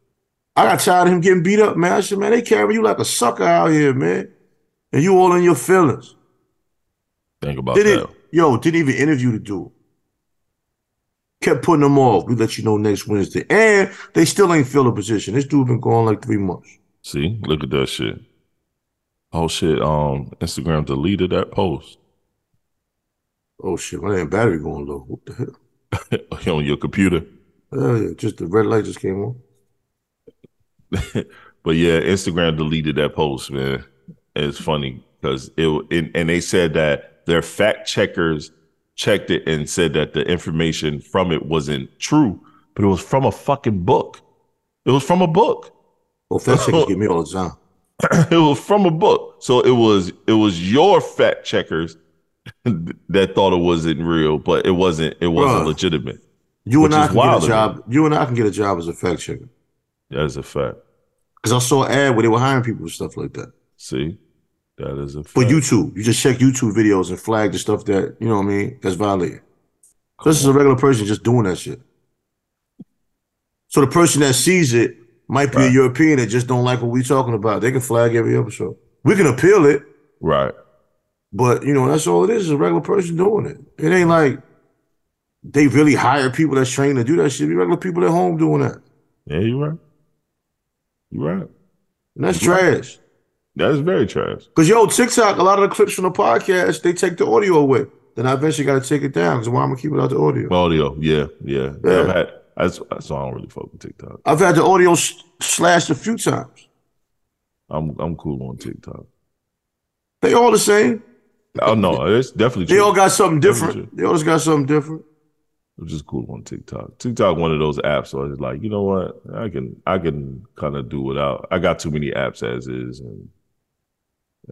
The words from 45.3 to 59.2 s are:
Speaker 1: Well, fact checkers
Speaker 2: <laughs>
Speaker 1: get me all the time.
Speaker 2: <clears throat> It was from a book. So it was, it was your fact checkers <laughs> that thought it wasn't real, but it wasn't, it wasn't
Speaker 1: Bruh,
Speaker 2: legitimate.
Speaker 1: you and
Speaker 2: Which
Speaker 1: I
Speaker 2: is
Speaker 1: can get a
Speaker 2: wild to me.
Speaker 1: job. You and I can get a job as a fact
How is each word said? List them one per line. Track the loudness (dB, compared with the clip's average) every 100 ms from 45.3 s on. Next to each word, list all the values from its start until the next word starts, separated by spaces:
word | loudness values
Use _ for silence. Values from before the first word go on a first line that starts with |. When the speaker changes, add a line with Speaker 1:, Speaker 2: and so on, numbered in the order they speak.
| 2 0 -2 -10 _ _ _ _ _ -8
Speaker 1:
Well, | -4
fact | 0 0
checkers | 2 0
Speaker 2:
<laughs> | 0
Speaker 1:
get | 0
me | 0
all | -2
the | -4
time. | -6 -8 -8 _ _ _ -6
Speaker 2:
<clears throat> | 0 2 4
It | 4
was | 4 2
from | 0 2 2
a |
book. | 2 2 2 -2 -8
So | 0 2
it | 4
was, | 4 4 4 0 -6 0
it |
was | 2 2 0 0
your | 2 4 4
fact | 0 0 0 0
checkers | -4 -4 -2 -4 -6 -10 _ _ _ _
<laughs> | -20 -8
that | -4 -4 -6 -12 -2 0 2
thought | 2 2
it | 2
wasn't | 2 0 0 -2
real, | -2 0 0 0
but | 0 0
it | 2
wasn't, | 2 2 0 -4 -4
it | -2
wasn't | 0 2 2
Speaker 1:
Bruh, | 0
Speaker 2:
legitimate. | -2 -2 -2 -6 -14 _ _ _ _
Speaker 1:
you | 0 4
and | 4
Speaker 2:
Which | 4
Speaker 1:
I |
Speaker 2:
is | 2
Speaker 1:
can | 2
get |
a | 4
Speaker 2:
wild | 4
to | 2
me. |
Speaker 1:
job. | 2 0 -2 -4
You | 0 2
and |
I | 2
can | 0 0
get | -2
a |
job | 0 -2 -2
as | -6
a |
fact | -6 -6 -6